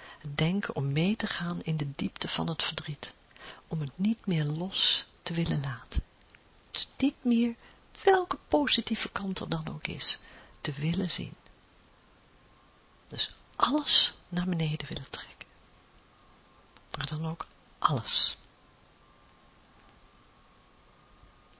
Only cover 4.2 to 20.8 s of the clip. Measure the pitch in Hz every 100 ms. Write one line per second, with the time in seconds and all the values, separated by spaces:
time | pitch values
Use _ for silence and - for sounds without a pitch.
4.2 | - 165 147 156 185 - - - - -
5.2 | - 170 170 156 139 120 - - - _
6.2 | - - _ _ _ - - - 277 -
7.2 | 247 233 233 233 - - - - - 381
8.2 | 359 - - 302 277 - - 220 - -
9.2 | 196 185 160 160 156 151 - 139 - -
10.2 | - - - - - 139 151 170 185 -
11.2 | - - - - _ - - _ _ -
12.2 | - - - - _ _ _ _ - 113
13.2 | - - - - 226 294 294 - - -
14.2 | - 175 180 175 156 156 - - 135 -
15.2 | - - - - - - - - _ _
16.2 | - - _ - _ - - - 139 151
17.2 | 160 165 - - - - - 139 - -
18.2 | - - - _ _ _ _ _ - -
19.2 | - - - - _ - - - - -
20.2 | - _ - - - -